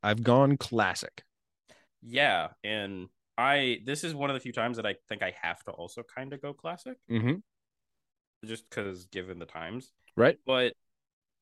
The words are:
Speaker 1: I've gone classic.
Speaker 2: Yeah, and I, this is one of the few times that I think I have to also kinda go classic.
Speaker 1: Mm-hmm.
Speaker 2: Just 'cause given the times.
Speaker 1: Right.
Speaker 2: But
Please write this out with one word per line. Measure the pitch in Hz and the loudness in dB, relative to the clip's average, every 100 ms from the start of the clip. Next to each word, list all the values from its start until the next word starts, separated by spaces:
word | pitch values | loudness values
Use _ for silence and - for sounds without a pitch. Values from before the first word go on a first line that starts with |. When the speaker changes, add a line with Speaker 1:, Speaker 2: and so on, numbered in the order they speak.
Speaker 1:
I've | 104 107 | 0 2
gone | 120 123 139 139 | 6 8 8 4
classic. | - 113 95 85 - - - _ _ _ _ - _ _ | 2 2 2 0 -8 -14 -20 _ _ _ _ -20 _ _
Speaker 2:
Yeah, | 117 123 143 90 80 - | -4 2 4 4 0 -6
and | 104 107 98 95 92 _ _ - | -4 -4 -4 -6 -12 _ _ 0
I, | 131 143 127 117 113 | 2 4 2 -2 -4
this | 147 | -6
is | 170 147 | -6 -4
one | 143 | -2
of | |
the | 135 | -4
few | 127 | -4
times | 120 117 117 | -4 -2 -2
that | 107 | -4
I | 95 _ | -6 _
think | 104 | -6
I | 95 - | -6 -4
have | 82 85 - | -6 -8 -10
to | |
also | - 87 - 117 127 | -14 -12 -14 -14 -12
kinda | 135 139 | -12 -10
go | 143 | -12
classic. | 143 165 175 254 254 _ | -10 -12 -12 -14 -18 _
Speaker 1:
Mm-hmm. | 117 117 180 - _ _ _ _ _ _ _ _ _ 107 | -2 0 -2 -6 _ _ _ _ _ _ _ _ _ -12
Speaker 2:
Just | 113 - | -12 -10
'cause | - 101 90 92 | -8 -8 -10 -10
given | 95 92 87 | -12 -10 -12
the | 85 | -12
times. | 82 82 120 - _ _ - | -12 -10 -10 -14 _ _ 4
Speaker 1:
Right. | 127 120 - | 4 4 0
Speaker 2:
But | 131 123 - _ _ _ _ _ _ | 2 2 -2 _ _ _ _ _ _